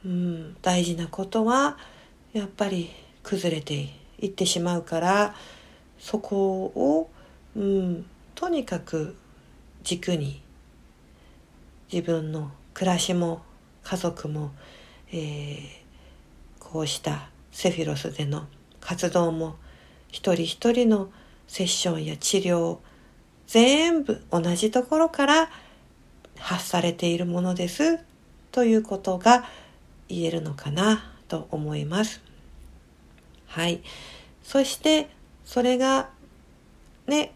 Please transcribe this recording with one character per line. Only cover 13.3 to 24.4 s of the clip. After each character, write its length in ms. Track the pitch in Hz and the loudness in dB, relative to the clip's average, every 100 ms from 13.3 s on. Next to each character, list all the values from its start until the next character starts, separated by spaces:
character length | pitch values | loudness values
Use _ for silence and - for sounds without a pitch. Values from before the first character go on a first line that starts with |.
| 170 - - _ - | -4 -10 -20 _ -20
家 140 | - 180 | -8 -4
族 300 | 175 151 151 | -4 -4 -8
も、 240 | 151 143 139 - - - - - | -6 -8 -12 -20 -20 -20 -20 -12
え 40 | 175 | -8
ー、 460 | 151 147 147 143 143 - - - - - - - - - | -8 -8 -10 -12 -14 -20 -20 -20 -20 -20 -20 -20 -20 -20
こ 220 | - 160 | -10 -6
う 80 | 156 | -4
し 120 | - | -4
た 300 | - 147 - - - | -6 -6 -10 -20 -20
セ 180 | - 185 | -2 -2
フ 120 | 170 | 0
ィ 60 | 156 | -4
ロ 80 | 143 | -4
ス 160 | 165 | -6
で 140 | 143 147 | -6 -4
の 220 | 151 147 - - - | -4 -8 -20 -20 -20
活 320 | - 175 180 | -10 -4 0
動 200 | 180 170 | 2 2
も、 240 | 160 160 156 - - - - - | 0 -6 -8 -20 -20 -20 -20 -18
一 240 | - - | -6 0
人 120 | 175 165 | 0 0
一 260 | - 233 | 0 2
人 180 | 240 233 | 4 4
の 200 | 214 196 - - - - | 2 0 -12 -20 -20 -16
セ 180 | - 180 | -4 -2
ッ 20 | |
シ 220 | - 180 | 0 -2
ョ 60 | 165 | -2
ン 100 | 156 | -6
や 120 | 151 | -4
治 200 | - 196 | 0 0
療、 400 | 185 175 170 170 - - - - _ _ - | 2 2 0 -4 -12 -20 -20 -20 _ _ 2
全 580 | 226 247 285 330 330 | 6 8 6 4 2
部 200 | 285 - - | 0 -4 -2
同 100 | 170 | -2